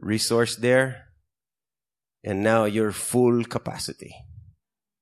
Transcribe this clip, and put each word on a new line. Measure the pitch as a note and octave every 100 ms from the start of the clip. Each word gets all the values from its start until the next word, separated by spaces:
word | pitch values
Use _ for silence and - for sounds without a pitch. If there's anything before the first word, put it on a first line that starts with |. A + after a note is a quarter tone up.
resource | - A2 - A#2 A#2 -
there, | A#2+ B2+ C3 B2+ - _ _ _ _ _ _ _ _ _ _ _
and | G2+ G2
now | G#2+ A2+
your | G#2+ G#2+ A2
full | G2 - B2 B2 A#2+
capacity. | A#2 A#2 - - - - - - - - - _ _ _ _ _